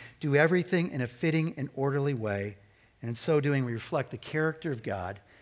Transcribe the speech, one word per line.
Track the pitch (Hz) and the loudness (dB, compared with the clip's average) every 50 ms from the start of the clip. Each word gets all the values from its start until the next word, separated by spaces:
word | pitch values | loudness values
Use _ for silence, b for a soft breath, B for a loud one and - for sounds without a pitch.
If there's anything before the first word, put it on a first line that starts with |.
| B B B B | B B B B
do | - 143 139 | 0 4 6
everything | 143 160 160 180 180 175 - 185 170 170 - | 6 6 6 4 2 2 2 2 2 2 0
in | - 131 | -2 -2
a | 123 | -4
fitting | 120 - - 175 160 156 160 160 170 - 139 | -4 -4 -2 0 2 2 2 0 0 -2 -6
and | 135 - - | -6 -6 -4
orderly | 135 139 139 139 143 139 143 135 | -2 0 0 0 0 0 0 0
way, | 113 110 104 101 101 101 104 101 - b b b b b b b b | 0 -2 -2 -2 -2 -2 -6 -8 -12 b b b b b b b b
and | 117 117 | -6 -6
in | 117 | -6
so | - - 170 156 147 | -2 0 2 2 4
doing, | 139 147 143 139 127 | 4 2 2 2 0
we | 120 117 | 0 -4
reflect | 110 - - 165 143 127 - | -6 -4 -2 -2 -2 -2 -4
the | 127 - | -8 -12
character | - - - 156 156 160 156 160 - 160 | -10 -4 -2 0 0 0 -2 -4 -4 -6
of | 131 117 | -6 -4
God | - 117 101 95 90 92 101 - - b b b | -4 -4 -4 -4 -4 -6 -8 -10 -14 b b b